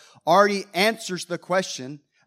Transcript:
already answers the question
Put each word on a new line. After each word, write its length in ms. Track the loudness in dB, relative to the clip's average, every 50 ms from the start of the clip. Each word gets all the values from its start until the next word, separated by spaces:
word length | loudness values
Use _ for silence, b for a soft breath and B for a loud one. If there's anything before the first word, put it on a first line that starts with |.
| B B B B B
already 400 | 4 6 6 6 4 2 -2 -6 -6 -2
answers 500 | 0 0 0 0 -4 -8 -10 -8 -8 -8
the 140 | -8 -10 -10
question 640 | -6 -2 -2 -2 -2 -4 -8 -12 -12 -12 -14 -16 _ _ _ _ -18